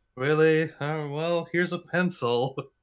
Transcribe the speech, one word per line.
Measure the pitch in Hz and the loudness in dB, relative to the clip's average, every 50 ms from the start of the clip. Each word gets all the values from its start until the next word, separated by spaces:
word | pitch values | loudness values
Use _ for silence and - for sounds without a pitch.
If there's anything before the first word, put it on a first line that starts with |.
| _ _ _ | _ _ _
"Really? | 127 131 143 156 156 160 160 156 156 160 156 - - | -4 0 2 4 4 4 6 4 4 0 -2 -4 -6
Uh, | 143 147 156 156 151 143 | -6 -6 -4 -6 -6 -6
well, | 143 151 160 170 175 170 165 - | -6 -4 -2 -2 -2 -2 -4 -2
here's | - 175 180 175 | -2 -2 -2 -2
a | 175 170 | -4 -8
pencil." | - - - 175 180 175 175 - 127 120 120 120 127 135 135 | -6 -2 0 0 0 0 0 -2 -2 0 0 0 0 -2 -4
<laughs> | - - - _ _ | -8 -12 -14 _ _